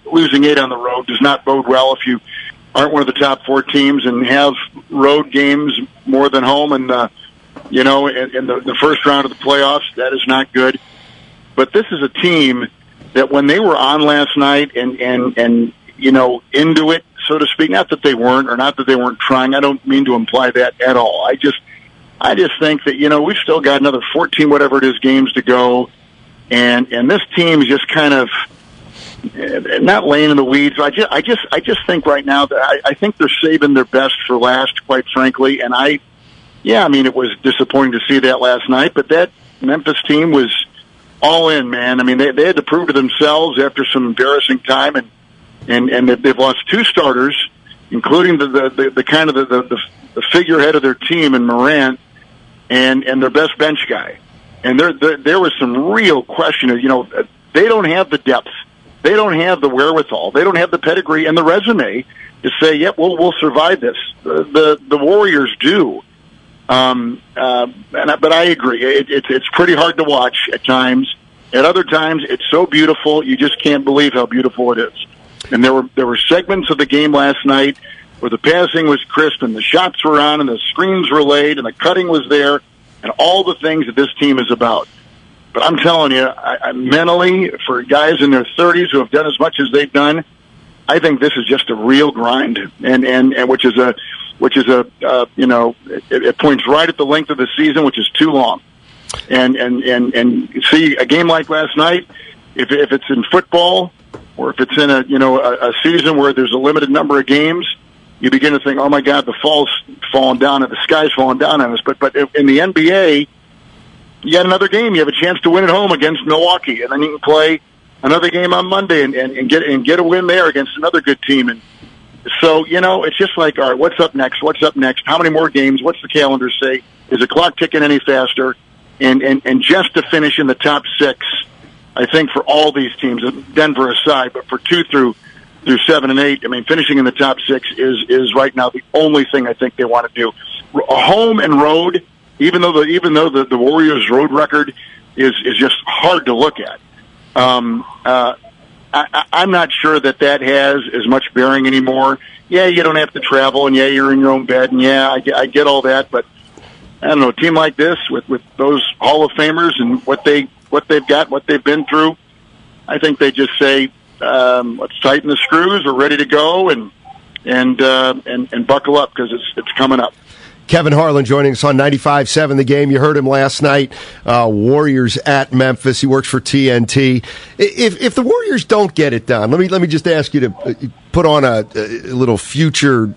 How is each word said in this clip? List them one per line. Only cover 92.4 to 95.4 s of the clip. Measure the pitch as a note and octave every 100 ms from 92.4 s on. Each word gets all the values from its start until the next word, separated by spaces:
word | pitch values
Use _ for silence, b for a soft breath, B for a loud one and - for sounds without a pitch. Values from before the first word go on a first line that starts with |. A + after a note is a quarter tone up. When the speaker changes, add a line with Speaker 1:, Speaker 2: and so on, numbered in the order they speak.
| C3+ G#2 G2 -
Speaker 1:
and, | B2+ B2+ B2+
and, | B2+ C3+ B2+
and | B2+
which | C3
is | B2+ A2+
a, | B2+ - B B B -
which | C3 C3+
is | A#2+
a, | B2+ A#2+ _ B2+
uh, | B2+ A#2+
you | -